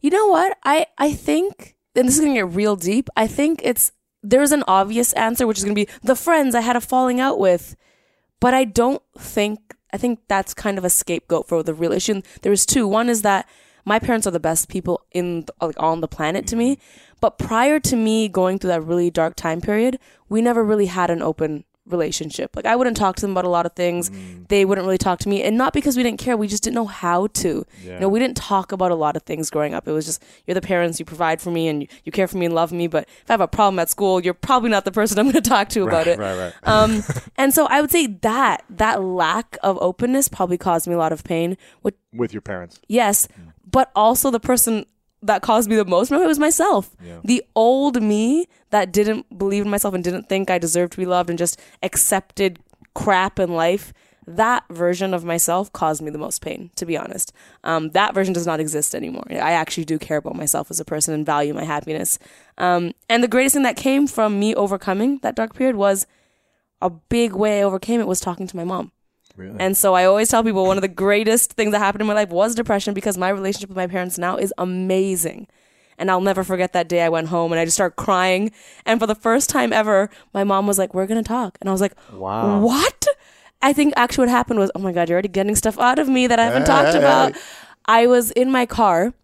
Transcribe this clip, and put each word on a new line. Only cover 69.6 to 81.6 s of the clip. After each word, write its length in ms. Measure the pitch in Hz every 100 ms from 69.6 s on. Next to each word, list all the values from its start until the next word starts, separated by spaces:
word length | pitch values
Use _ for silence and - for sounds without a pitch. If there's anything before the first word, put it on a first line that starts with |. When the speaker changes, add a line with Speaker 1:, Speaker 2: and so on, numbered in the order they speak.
Speaker 1:
And 160 | 185 190
so 180 | 196
I 100 | 185 185
always 220 | 202 226
tell 120 | 226
people 220 | 226 196 190
one 100 | 190
of 40 |
the 60 | 190
greatest 640 | 170 190 202 220 233 -
things 200 | - 214
that 60 | 208
happened 220 | 202 202
in 40 | 214
my 80 |
life 160 | 208 202
was 240 | 170 214
depression, 400 | 233 226 202 208
because 240 | 202 202 180
my 100 | 185
relationship 400 | 196 190 202 196
with 80 | 185
my 100 | 180
parents 300 | 185 180 175
now 180 | 175 185
is 160 | 196 -
amazing. 880 | 180 185 185 190 196 185 160 - - _ _ _ _ -
And 120 | 190
I'll 100 | 185
never 240 | 190 190
forget 280 | 185 190 180
that 140 | 180 165
day 140 | 175
I 60 | 170
went 200 | 165 160
home 240 | 175 170
and 60 | 165
I 40 |
just 120 | 165 165
started 200 | 185 -
crying. 560 | - 185 185 185 214 - - -
And 160 | - 226
for 60 | 220
the 80 |
first 340 | 214 226 233 -
time 240 | 285 240
ever, 380 | 220 214 196 208 - _
my 100 | 196
mom 220 | 202 196 202
was 120 | 196
like, 140 | 190
"We're 120 | 185 190
gonna 160 | 226
talk." 340 | 214 233 220 -